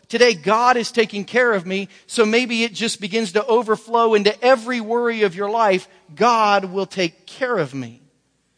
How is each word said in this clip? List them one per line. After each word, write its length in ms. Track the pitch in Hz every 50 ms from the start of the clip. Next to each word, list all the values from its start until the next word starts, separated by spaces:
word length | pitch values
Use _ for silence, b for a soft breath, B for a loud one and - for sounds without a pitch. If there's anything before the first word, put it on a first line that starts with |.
| b _
"Today, 240 | - 233 240 247 226
God 420 | 165 143 180 214 226 240 247 254
is 160 | 240 220 -
taking 320 | - 233 220 - - 202 190
care 300 | - - 240 254 240 220
of 120 | 196 165
me." 220 | 185 185 196 196 185 B B B B
So 180 | - 233 226
maybe 400 | 214 220 240 254 233 240 226 226
it 80 | 233 196
just 260 | 160 214 220 - -
begins 320 | 196 196 185 226 226 185 170
to 120 | 214 208
overflow 680 | 277 226 240 240 208 220 214 - 226 233 233 233 233 220
into 280 | 208 202 208 214 - -
every 380 | 247 269 240 220 240 254 240
worry 400 | 220 208 233 240 240 233 233 220
of 120 | 208 196 165
your 160 | 185 202 202
life. 380 | 214 233 226 208 190 180 - b b b b _ 147
"God 520 | 147 202 240 233 226 214 208 202 202 190
will 220 | 185 175 196 190 180
take 380 | - 196 185 170 - _ _
care 320 | - - - - 247 247 196
of 160 | 156 131 127
me." 280 | 135 127 117 117 120 _ _ _ _ _ _ _ _ _ _ _